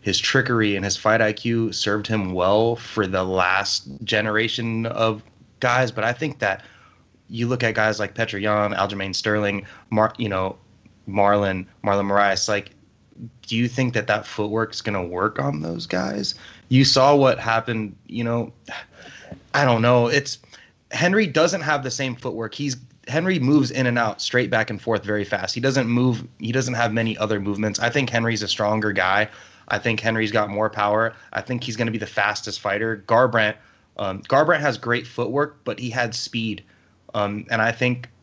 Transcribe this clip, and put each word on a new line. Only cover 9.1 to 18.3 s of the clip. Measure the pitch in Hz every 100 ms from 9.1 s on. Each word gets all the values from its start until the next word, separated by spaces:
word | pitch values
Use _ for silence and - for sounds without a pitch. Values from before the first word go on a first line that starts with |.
| 92
Sterling, | 110 107 104 101 101 - -
Mar-, | 107 110 -
you | 113
know, | 95 95 - _ _ _ _ -
Marlon, | 98 101 104 101 95 95 _
Marlon | 104 101 101
Moraes, | 101 101 95 -
like, | 104 - _ _ _ _ - 120 _ -
do | 113
you | 120
think | 127 127 117
that | 104
that | 107 -
footwork's | - 107 110 110 -
gonna | - 101
work | 87 87 104 107
on | 139 104
those | 80 85 -
guys? | 92 - - - - - - -
You | 127 135
saw | 139 135 147
what | 135 -
happened, | 117 113 113 113 107 - -
you | 117
know, | 117